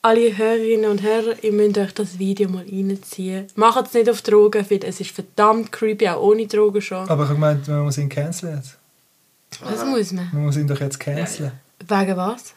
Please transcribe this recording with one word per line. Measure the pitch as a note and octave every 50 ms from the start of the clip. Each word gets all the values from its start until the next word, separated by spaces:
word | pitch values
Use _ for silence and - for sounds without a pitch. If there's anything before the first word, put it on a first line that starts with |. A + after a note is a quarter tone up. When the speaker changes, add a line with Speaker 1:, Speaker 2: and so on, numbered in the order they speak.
Speaker 1:
alle | - A3+ A3+ A#3 A#3 A#3 G#3 F#3+
Hörerinnen | A3 A3 A3+ A3+ A3+ A3 A3+ G#3+ G#3+ G#3+
und | G#3 G3
Hörer, | F#3+ G#3+ A3 A3+ A3 A3+ A3+ - -
ihr | A3
müsst | G#3 G#3 G#3 G#3 G3+ G#3
euch | G3 F#3+ -
das | - G#3+ G3 F3+ F3+
Video | F#3+ F#3+ G3 G3 G#3 F#3+
mal | F#3 F#3 F3+
reinziehen. | G3 G3 F#3+ G3 G3 G3 G3 - - - - F#3 F#3 F#3+ F#3+ G3 G3 _
Macht | - G#3+ A3+ A3 B3+ A#3 -
es |
nicht | - A#3 A3+ A#3+
auf | A#3 -
Drogen, | - - G#3 G#3 G#3 G#3 G#3 G#3+ G3 G3+
weil | G#3 F#3 F3
es | F3+ F3+ -
ist | F#3+ -
verdammt | - - F#3 - _ - G#3 G#3+ A3 A3+ A3+ A3
creepy, | - - A3+ A3 G#3+ G3+ A3 F#3+
auch | E3+ -
ohne | - G3 G#3 A3 A3+
Drogen | G#3 - G#3 G#3+ G#3+ G3 G#3
schon. | G3+ - F#3+ F#3 F#3+ F#3
Speaker 2:
Aber | E3 C#3+ D3
ich | C#3
hab | D3
gemeint, | D3 D3+ D3+ D3+ C#3+ C#3 C#3+
man | D3 D3
muss | D3 D3 C3+ C#3+
ihn | C#3+ C#3
canceln | - D3 C#3+ D#3+ E3+ - - E3+ D3+
jetzt. | C#3+ C3 - - _ _ _ _ _ _ _ _ _ _ _ _ _ _ _ - -
Speaker 1:
Was | - - G#3+ A3+
Speaker 3:
Aha. | B3+
Speaker 1:
muss | C4+ C4+ A#3+ G#3 -
man? | F#3 F3+ F3+ F3
Speaker 2:
Man | D3+ D3 D3
muss | D3 C#3
ihn | D3+ D3+ C#3+
doch | C#3+ C#3
jetzt | C#3+ C#3 C3+ -
canceln. | - D3 C#3+ D3+ E3+ E3+ - - D3+ C3+ B2+ - _ _ _ _ - -
Speaker 3:
Ja, | G#3
ja. | G3
Speaker 1:
Wegen | G3 F#3+ F#3+
was? | F3+ F3+ G3 A#3 B3 - - -